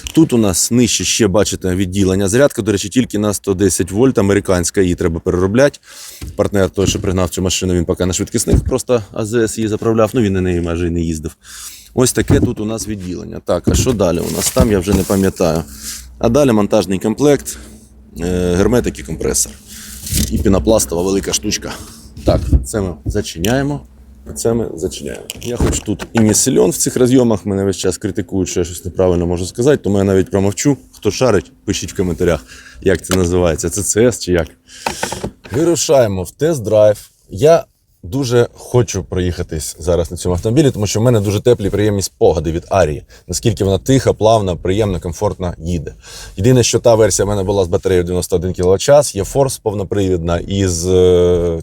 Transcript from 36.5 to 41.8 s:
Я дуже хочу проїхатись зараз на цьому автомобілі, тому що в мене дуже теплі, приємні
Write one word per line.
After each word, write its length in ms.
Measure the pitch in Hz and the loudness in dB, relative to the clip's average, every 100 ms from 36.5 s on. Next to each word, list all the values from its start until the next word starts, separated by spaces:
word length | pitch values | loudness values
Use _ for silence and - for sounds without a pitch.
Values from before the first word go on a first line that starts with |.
| 156 104 107 107 104 - _ - | -2 2 4 4 4 -4 _ -14
Я 340 | 101 135 165 - _ _ _ | 2 4 4 2 _ _ _
дуже 460 | 90 127 131 123 120 | -8 -6 0 2 2
хочу 500 | - - 123 123 98 | -2 -2 0 0 -4
проїхатись 720 | - 90 90 87 85 80 - - | -6 -2 -2 -2 -6 -6 -8 -6
зараз 320 | 87 85 85 | -2 0 0
на 60 | 85 | -4
цьому 180 | 90 | -4
автомобілі, 360 | 87 107 120 143 | -2 0 2 2
тому 160 | 98 104 | 2 -2
що 140 | 107 | 0
в 20 | |
мене 180 | 120 117 | 2 2
дуже 200 | 101 101 | 2 0
теплі, 300 | - 120 98 | 2 2 0
приємні 320 | 95 | 0